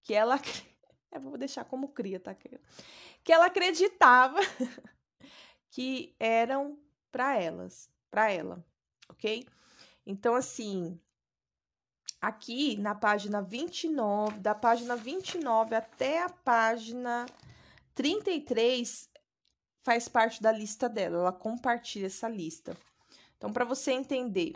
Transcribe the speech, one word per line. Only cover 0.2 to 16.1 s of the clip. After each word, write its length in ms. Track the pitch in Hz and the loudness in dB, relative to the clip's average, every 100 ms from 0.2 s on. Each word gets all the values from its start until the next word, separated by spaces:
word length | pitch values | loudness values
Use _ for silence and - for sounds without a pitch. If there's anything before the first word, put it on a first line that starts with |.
| 226 277 | 4 2
cri-, 360 | - - - _ _ | -2 -12 -14 _ _
<laughs> 280 | _ _ | _ _
eu 80 | 330 | -14
vou 160 | 269 277 | -12 -8
deixar 280 | 277 - - | -8 -8 -10
como 240 | 262 269 | -8 -8
cria, 300 | - 202 185 | -8 -8 -8
tá? 140 | 185 | -10
Que, 260 | 190 - - _ - - - - - | -16 -18 -20 _ -20 -20 -20 -20 -18
que 80 | - | 6
ela 140 | 330 349 | 8 8
acreditava 920 | 370 370 330 392 - 294 247 262 311 381 - 247 - - _ _ | 6 0 2 0 8 10 10 8 4 0 -2 -8 -8 -20 _ _
<laughs> 640 | _ - - - _ _ | _ -20 -20 -20 _ _
que 460 | - 254 262 - _ | -8 -6 -6 -8 _
eram 600 | 226 226 233 269 285 294 _ _ _ | 2 2 2 0 -4 -10 _ _ _
pra 280 | - 262 254 | -4 0 0
elas, 480 | 170 170 180 - - _ _ | -2 -6 -12 -16 -20 _ _
pra 220 | 202 220 | 0 2
ela, 340 | 185 170 175 170 _ _ _ - | 0 -6 -12 -16 _ _ _ -20
ok? 380 | - 214 220 247 _ _ _ - _ | -8 -6 -6 -8 _ _ _ -20 _
Então, 300 | - 196 233 | -14 -4 0
assim, 680 | 240 269 - 214 196 170 175 _ _ _ _ _ _ _ _ _ _ - - | 0 -2 -8 -6 -4 -6 -10 _ _ _ _ _ _ _ _ _ _ -18 -6
aqui 560 | 202 220 - 233 294 208 | -6 -6 -10 -2 -2 0
na 160 | 208 | -4
página 480 | 208 214 208 202 208 | -2 0 0 0 -4
vinte 440 | 190 233 339 - 330 | -4 -8 -8 -6 -4
e 40 | |
nove, 500 | 302 214 202 214 214 | -2 0 0 -2 -2
da 140 | 196 | -4
página 420 | 208 233 233 240 240 | 0 2 2 0 -6
vinte 400 | 220 349 370 359 | -6 -8 -6 -6
e 40 | |
nove 360 | 285 226 220 226 | 0 2 2 -2
até 460 | 220 - 254 | -4 -4 -2